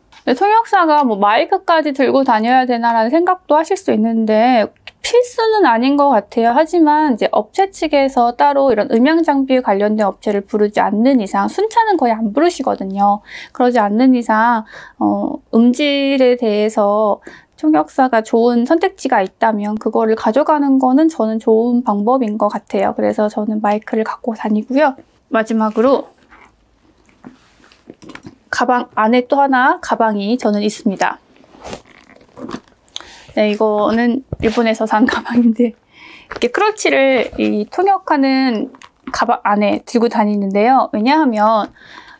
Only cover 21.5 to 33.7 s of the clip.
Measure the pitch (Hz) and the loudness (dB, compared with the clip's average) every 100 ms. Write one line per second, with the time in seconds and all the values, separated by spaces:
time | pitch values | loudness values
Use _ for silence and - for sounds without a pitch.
21.5 | 220 240 240 247 208 208 262 226 214 208 | 2 2 0 0 -2 0 0 -2 -2 -4
22.5 | 208 - 208 202 220 208 214 214 214 214 | -4 -6 -2 -2 -2 -2 0 -2 -2 -6
23.5 | 214 208 214 - 226 220 - - 220 220 | -4 -2 -4 -4 -4 -4 -6 -8 -6 -4
24.5 | 214 214 262 294 262 - _ - 220 220 | -4 -2 0 0 -2 -14 _ -4 -4 -2
25.5 | 226 220 208 240 277 - _ _ - - | -2 -2 2 2 2 -2 _ _ -20 -20
26.5 | _ _ _ _ _ _ _ - - _ | _ _ _ _ _ _ _ -20 -20 _
27.5 | _ _ _ - - - - - - - | _ _ _ -20 -20 -20 -20 -20 -20 -10
28.5 | - 240 247 240 - 220 247 247 277 277 | -4 -2 -2 -4 -2 0 0 0 0 0
29.5 | 254 262 349 - - 226 208 202 247 226 | 2 0 -2 -4 -2 -2 -2 -4 -2 -2
30.5 | 208 208 - - 185 - - _ _ _ | -2 -2 -4 -4 -2 -4 -6 _ _ _
31.5 | - - - _ - _ - _ - - | -20 -18 -18 _ -20 _ -20 _ -20 -16
32.5 | - _ _ _ - - - - - 214 | -16 _ _ _ -20 -20 -20 -10 -2 -2
33.5 | 208 220 | 0 0